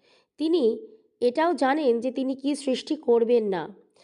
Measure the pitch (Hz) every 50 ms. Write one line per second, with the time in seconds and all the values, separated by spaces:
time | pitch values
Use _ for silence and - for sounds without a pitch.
0 | _ _ _ _ _ _ _ - 294 320 330 349 262 220 240 - - - - -
1 | _ _ _ _ - 247 247 311 320 339 349 247 277 262 277 311 311 262 233 233
2 | 220 262 247 277 262 262 269 269 - 277 294 - - 269 254 - - - 311 294
3 | - - 233 233 226 220 240 240 220 208 190 175 156 196 202 - _ _ _ _